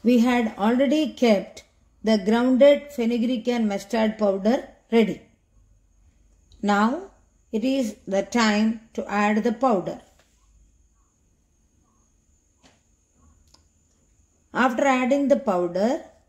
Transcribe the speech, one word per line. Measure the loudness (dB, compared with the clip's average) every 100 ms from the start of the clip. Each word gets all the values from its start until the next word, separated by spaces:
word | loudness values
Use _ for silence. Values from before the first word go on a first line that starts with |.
We | 2 2
had | 2 0 -2 -2
already | 0 2 2 0 -2
kept | 0 2 2 -2 -18 _ _ _ _
the | 0 0
grounded | 2 0 2 6 6 4 -2
fenugreek | -4 -2 -2 -2 -2 -4
and | -2 -2
mustard | -4 -4 -2 -2 0
powder | -2 0 0 0 -4 _ _
ready. | 2 2 -2 _ _ _ _ _ _ _ _ _ _ _ _ _ -6
Now | 0 2 2 -2 -10 _ _ _ _
it | -4
is | -2 -2 -4 -8 -4
the | -4
time | -2 0 2 2 0 -4 -12
to | -12 -6
add | -2 0 0
the | -2
powder. | -2 0 0 -4 -12 _ _ _ _ _ _ _ _ _ _ _ _ _ _ _ _ _ _ _ _ _ _ _ _ _ _ _ _ _ _ _ _ _ _ _ _ _ _ _ _ _ _ _ _ _
After | -2 0 0 0
adding | 0 0 0 2
the | 0
powder | 0 -2 -2 -2 -2 -2 -8 _